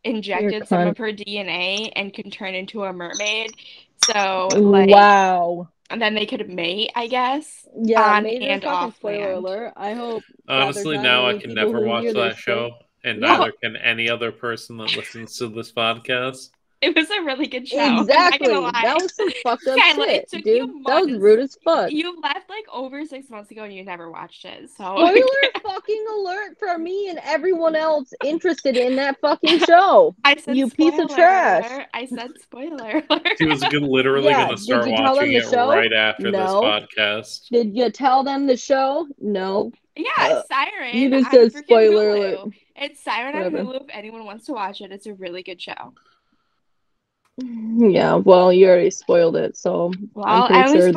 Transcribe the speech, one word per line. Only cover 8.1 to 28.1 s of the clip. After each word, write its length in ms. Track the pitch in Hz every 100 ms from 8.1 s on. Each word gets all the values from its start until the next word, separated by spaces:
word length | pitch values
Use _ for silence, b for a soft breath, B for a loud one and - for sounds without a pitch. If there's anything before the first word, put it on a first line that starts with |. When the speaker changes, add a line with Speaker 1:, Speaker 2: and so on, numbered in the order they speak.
| 208
Speaker 1:
on 60 |
Speaker 2:
major 240 | 220 247 208
Speaker 1:
and 160 | 196
Speaker 2:
fucking 120 | 285 180
Speaker 1:
off 180 | 202 -
Speaker 2:
spoiler 380 | 208 208 202
Speaker 1:
land. 20 | 185
Speaker 2:
alert! 280 | 185 202 233 -
I 160 | 202
hope 300 | 240 240 220 - _ -
that 160 | 135
Speaker 3:
Honestly, 200 | 143 - 156
Speaker 2:
there's 20 | 147
not 60 |
Speaker 3:
now 240 | 127 123 123
I 40 |
Speaker 2:
any 80 | 104
Speaker 3:
can 100 | 117
Speaker 2:
people 140 | 110 110
Speaker 3:
never 140 | 113
Speaker 2:
who 40 | 107
Speaker 3:
watch 120 | 117
Speaker 2:
hear 80 | 117
Speaker 3:
that 140 | 110 117
Speaker 2:
this 80 | 107
Speaker 3:
show, 300 | - 117 120
Speaker 2:
shit. 180 | 120 _ _
Speaker 3:
and 160 | 123 107
Speaker 1:
No. 180 | 113 113
Speaker 3:
neither 140 | 113 -
can 140 | 117 113
any 320 | 120 113 117
other 240 | 117 117
person 460 | - 120 113 - 113
that 180 | 110 107
listens 400 | - 117 110 -
to 100 | 117
this 240 | 110 113
podcast. 760 | - 113 117 127 127 131 131 - _ _ -
Speaker 1:
It 140 | 285
was 160 | 320 311
a 120 | 415
really 260 | 311 262 262
good 180 | 254 254
show. 100 | 269
I'm 260 | 294 226 208
not 0 |
gonna 240 | 294 359
Speaker 2:
Exactly. 240 | 277 269 220
Speaker 1:
lie. 140 | 247 233
Speaker 2:
That 180 | 226 311
was 100 | 370
some 160 | - 392 -
fucked 240 | 247 240 269
up 100 | 262
Speaker 1:
Kyla, 260 | 339 294 277
Speaker 2:
shit, 80 | 220
Speaker 1:
it 80 | -
took 140 | 226
Speaker 2:
dude. 120 | 214 233
Speaker 1:
you 240 | 262 294 262
Speaker 2:
That 140 | 302
was 80 | 339
Speaker 1:
months. 140 | 220
Speaker 2:
rude 160 | 202 220
as 180 | 269 -
fuck. 260 | 330 311 -
Speaker 1:
You 300 | 302 349 339
left, 280 | 294 370 -
like, 180 | 415 427
over 320 | 247 262 277
six 240 | 302 269 269
months 200 | 214 208
ago 140 | 214
and 100 | 214
you 80 | 190
never 300 | 196 175 170
watched 320 | - 175 -
it, 260 | - - -
so 240 | - 185
<laughs> 0 | 196
Speaker 2:
Spoiler 640 | 349 427 523 539 554 403
fucking 440 | 427 381 - 427 440
alert 480 | 427 381 381 403 311
for 220 | 392 339
me 300 | 330 381 392
and 80 | 330
everyone 500 | 277 302 359 339 320
else 380 | 311 320 302 262